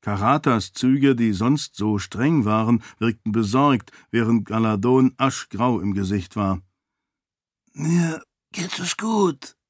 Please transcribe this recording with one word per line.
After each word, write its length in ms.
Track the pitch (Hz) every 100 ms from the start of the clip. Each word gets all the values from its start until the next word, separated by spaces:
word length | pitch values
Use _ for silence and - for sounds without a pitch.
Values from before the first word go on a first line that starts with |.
Karatas 720 | - 101 107 151 151 117 -
Züge, 420 | - 127 139 139
die 180 | 123 113
sonst 420 | 98 113 147 -
so 220 | - 107 104
streng 480 | 92 95 135 160
waren, 380 | 104 107 110 117 - -
wirkten 320 | 117 110 -
besorgt, 600 | 107 107 123 143 127 - - _
während 340 | 113 113 117
Galadon 680 | 98 110 113 107 117 131 131 -
aschgrau 640 | 135 131 - 101 123 113
im 140 | 98
Gesicht 420 | 98 95 104 92
war. 260 | - 98 95 - _ _ _ _ _ _ _ _ _ _
Mir 500 | - 156 170 165 160 - _ _
geht 280 | - 180 -
es 180 | 180 -
gut 600 | 220 220 190 139 - _